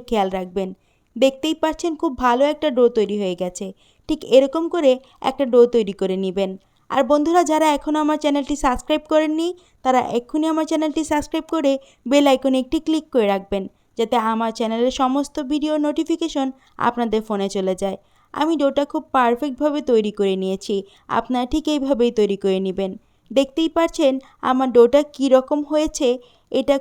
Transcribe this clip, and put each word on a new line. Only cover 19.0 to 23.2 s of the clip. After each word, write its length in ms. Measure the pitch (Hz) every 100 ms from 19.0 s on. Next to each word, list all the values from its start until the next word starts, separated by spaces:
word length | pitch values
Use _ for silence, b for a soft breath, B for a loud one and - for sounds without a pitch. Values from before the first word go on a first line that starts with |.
| 311
পারফেক্টভাবে 680 | 269 240 240 294 247 294 294
তৈরি 300 | 285 226 208
করে 220 | 202 196 190
নিয়েছি। 400 | 190 190 - 196 196 b b
আপনারা 380 | - 233 247 254
ঠিক 180 | 311 311
এইভাবেই 440 | 294 269 240 240
তৈরি 240 | 233 202 196
করে 220 | 196 190
নেবেন। 300 | 190 185 190 196 _ _